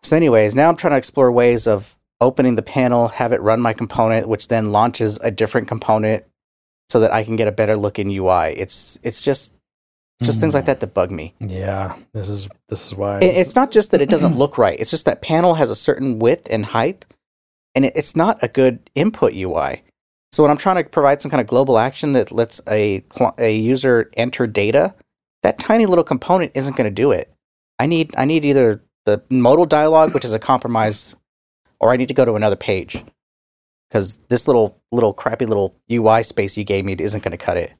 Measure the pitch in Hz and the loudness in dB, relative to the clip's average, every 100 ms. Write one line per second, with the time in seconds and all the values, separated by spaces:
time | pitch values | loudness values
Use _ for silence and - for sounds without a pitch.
0 | - 156 165 113 107 123 156 165 175 143 | 0 2 4 4 4 4 2 2 0 0
1 | - - 127 120 120 120 110 104 104 _ | -2 2 2 4 4 2 0 -2 -2 _
2 | _ _ 123 127 127 113 104 - 127 120 | _ _ 0 2 0 0 -2 -2 2 2
3 | 117 - 120 120 101 113 120 110 110 - | 0 -2 -2 0 2 2 0 -2 -6 0
4 | 113 113 110 110 - 117 107 104 117 127 | 2 2 -2 -6 -2 -2 0 2 2 0
5 | 110 104 117 101 104 127 107 110 - 110 | -4 -2 -6 -2 -2 -2 -4 -8 0 0
6 | 107 110 _ _ _ _ _ _ _ 120 | 0 -4 _ _ _ _ _ _ _ -2
7 | 110 110 110 113 110 101 107 107 101 98 | 0 0 -4 -2 -4 -2 -2 0 -2 -4
8 | 101 98 92 90 80 78 95 - - - | -6 -2 0 0 0 -4 -8 -10 -10 -10
9 | - - - 135 - _ _ _ _ _ | -10 -6 -4 -4 -6 _ _ _ _ _
10 | _ _ 120 110 156 147 131 135 98 - | _ _ -2 0 0 0 -2 -4 -4 -2
11 | 92 92 80 _ 104 92 98 98 95 - | -2 -4 -12 _ -10 -8 -6 -6 -8 -10
12 | - 110 98 101 98 - _ 101 - 95 | -14 -12 -8 -10 -12 -18 _ -12 -10 -6
13 | 101 101 95 156 180 - 269 220 208 - | -4 2 2 2 0 0 2 2 2 0
14 | 139 160 160 135 139 - 110 82 110 160 | 2 2 2 2 0 2 0 0 -6 -2
15 | - 151 - 160 175 165 131 107 - - | 0 0 2 2 2 2 0 0 -2 -2
16 | 135 113 117 123 - 110 107 113 127 190 | -2 0 2 2 -2 -4 -2 -2 -2 -4
17 | _ _ _ _ _ _ _ - 135 - | _ _ _ _ _ _ _ 0 0 0
18 | - 160 175 - - - 131 120 _ - | -4 0 0 0 -2 2 2 0 _ -2
19 | 180 214 - - 92 85 69 - _ _ | -2 2 -2 0 -6 -4 -4 -6 _ _
20 | _ _ _ - 151 147 202 185 156 - | _ _ _ 2 4 4 0 0 -2 2
21 | 143 147 147 143 113 123 135 117 120 - | 2 2 0 -2 0 0 2 2 0 -2
22 | 151 135 101 107 117 - - 107 104 98 | -2 0 0 -2 -4 -4 -4 -2 0 -2
23 | - - 117 - 117 110 110 131 135 120 | -8 -2 -2 0 0 0 0 0 2 2
24 | 110 - 117 127 120 104 104 117 180 - | 0 -2 -4 -2 -2 0 2 2 0 -4
25 | _ _ _ _ - - - 226 220 175 | _ _ _ _ -2 -2 0 2 4 2
26 | 160 131 - 185 156 - 135 131 113 98 | 2 -4 0 -2 0 -4 -6 -2 -4 0
27 | 135 95 - _ _ _ _ _ 139 165 | 0 0 -4 _ _ _ _ _ -2 0
28 | 156 - 135 160 147 139 120 107 _ _ | -2 -2 0 0 2 4 4 0 _ _
29 | - 104 _ 131 120 151 170 151 156 160 | -2 -2 _ 2 4 4 4 2 4 4
30 | 156 135 123 110 - 131 123 117 110 107 | 4 2 -2 -6 0 0 2 0 0 -2
31 | - - _ _ _ _ _ _ 110 123 | -10 -16 _ _ _ _ _ _ 2 2
32 | 123 135 123 107 107 98 - 98 85 - | 0 2 2 2 0 -2 -2 -4 -4 -12
33 | - _ _ _ _ _ _ _ _ 110 | -14 _ _ _ _ _ _ _ _ -4
34 | 98 - _ 123 - 123 107 _ _ 120 | -4 -8 _ -2 2 2 2 _ _ 0
35 | 113 98 - 113 120 104 95 _ _ 117 | 0 0 -6 -4 -2 -2 -2 _ _ 0
36 | 110 113 110 - 101 - 101 98 98 95 | 4 4 2 -4 -4 -4 -4 -4 -2 -4
37 | 92 104 95 87 - 87 85 _ | -6 -6 -8 -8 -4 -4 -6 _